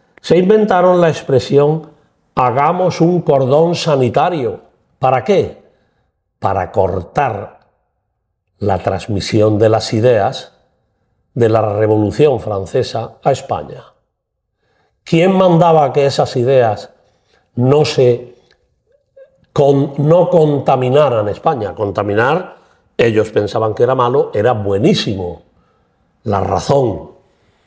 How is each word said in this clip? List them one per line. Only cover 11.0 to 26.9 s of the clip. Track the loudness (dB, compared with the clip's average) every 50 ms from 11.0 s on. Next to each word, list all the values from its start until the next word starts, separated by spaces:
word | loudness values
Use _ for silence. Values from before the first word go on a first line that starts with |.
| _ _ _ _ _ _ _
de | 0 0 2
la | 2 2 0 0 -2
Revolución | -2 0 2 2 2 0 -2 0 2 2 2 2 0
Francesa | -4 -6 -6 -6 -8 -4 -4 -4 -4 -4 -6 -10 -10 -10 -16 _ _
a | -2
España. | -2 -2 -4 -8 -8 -8 -8 -12 -16 -20 -20 -20 _ _ _ _ _ _ _ _ _ _ _ _ _ _ _ _ _ _ _ _ _ _ _
¿Quién | -2 0 2 2 2 2 2
mandaba | 4 4 4 4 4 4 4 4 2 2
que | 0 0 0
esas | 0 0 0 -2 -2 -2 -2
ideas | 0 2 2 2 2 2 0 -4 -8 -16 _ _ _ _ _ _ _ _ _ _ _ _ _
no | -2 0 2 4 2 2
se | 0 0 2 2 2 2 0 -4 -14 -20 _ _ _ _ _ _ _ _ _ _ _ _ _ _ _ _ -20 -20 _ _ _ _ _
con-, | _ 2 2 4 4 2 0 -2 -2 -4
no | 0 2 4 4 4 4
contaminaran | 4 2 4 2 2 0 0 0 0 0 0 2 2 2 2 4 2 0 -2 -4
España? | -6 -4 -2 -2 -2 -2 -6 -8 -6
Contaminar, | -6 -6 -4 -4 -4 -4 -2 0 0 0 0 0 -2 -4 -8 -16 _ _ _ _ _ _ _ _ -2
ellos | 0 0 2 0 -2 0
pensaban | -2 -2 -4 -2 -2 -2 -2 -2 0
que | 0 0
era | 0 2
malo, | 0 0 0 0 0 -2 -2 -2
era | -2 0 0 0
buenísimo. | -2 -2 -4 -2 0 2 0 0 0 -2 -6 -6 -6 -8 -10 -12 -14 _ _ _ _ _ _ _ _ _ _ _ _ _ _ _ _ _
La | -4 -2 -2
razón, | -2 -2 -4 -4 -2 0 0 0 0 0